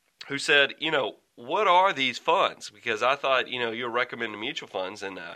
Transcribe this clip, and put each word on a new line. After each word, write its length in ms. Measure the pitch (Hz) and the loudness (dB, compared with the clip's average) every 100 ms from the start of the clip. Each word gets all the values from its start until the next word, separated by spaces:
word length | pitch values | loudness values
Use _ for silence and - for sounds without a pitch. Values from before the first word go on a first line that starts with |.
| _ - - | _ -20 -10
who 100 | 139 | -6
said, 360 | - 147 139 - | 4 4 4 0
you 120 | 151 | -2
know, 260 | 147 107 - _ | 0 0 -6 _
"What 320 | - 120 185 202 | -16 -4 0 4
are 260 | 175 190 | 6 4
these 260 | 143 131 117 | 2 -2 -2
funds?" 520 | - 185 123 - - | 0 2 2 -2 -14
Because 320 | 104 120 107 | -10 -4 0
I 140 | 123 143 | 2 2
thought, 320 | 139 127 - | 2 0 0
you 100 | 123 | -4
know, 140 | 117 | -4
you're 160 | 113 123 | -4 -4
recommending 500 | 120 123 123 113 104 | -2 -2 -4 -8 -6
mutual 300 | 123 165 117 | -8 -8 -8
funds, 340 | 98 92 104 | -6 -6 -8
and, 160 | 98 90 | -10 -10
uh, 160 | 85 | -12